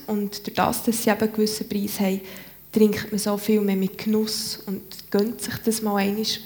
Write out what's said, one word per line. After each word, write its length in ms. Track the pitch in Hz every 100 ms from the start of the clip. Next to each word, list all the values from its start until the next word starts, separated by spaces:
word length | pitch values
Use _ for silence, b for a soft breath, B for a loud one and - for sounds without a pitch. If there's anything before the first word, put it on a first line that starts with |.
| -
und 400 | 214 202 - -
durch 80 |
das, 300 | 208 190 233
dass 180 | - 220
sie 60 | -
eben 120 | 208
einen 120 | 220
gewissen 340 | 220 214 - -
Preis 300 | 208 202 -
haben, 220 | 190 196 B B B B -
trinkt 400 | 220 214 208 -
man 80 | 208
so 180 | 208 202
viel 240 | 208 214
mehr 140 | 202 190
mit 200 | 190 -
Genuss 680 | 220 214 220 - - - -
und 160 | 190 - - -
gönnt 300 | 202 214 240
sich 140 | - 226
das 160 | - 220
mal 160 | 214 202
einmal 300 | 196 208 214 -